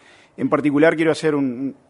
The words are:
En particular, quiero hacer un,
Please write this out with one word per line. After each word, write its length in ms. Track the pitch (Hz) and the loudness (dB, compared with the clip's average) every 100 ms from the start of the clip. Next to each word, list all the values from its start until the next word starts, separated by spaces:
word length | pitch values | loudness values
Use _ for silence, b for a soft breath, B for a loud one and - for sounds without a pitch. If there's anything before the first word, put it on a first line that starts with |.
| b b b - | b b b -6
En 140 | 131 | -2
particular, 460 | 143 143 143 160 165 | 0 0 2 2 4
quiero 160 | 160 | 0
hacer 240 | 147 160 147 | 0 0 -2
un, 400 | 135 120 135 - | -2 -4 -8 -10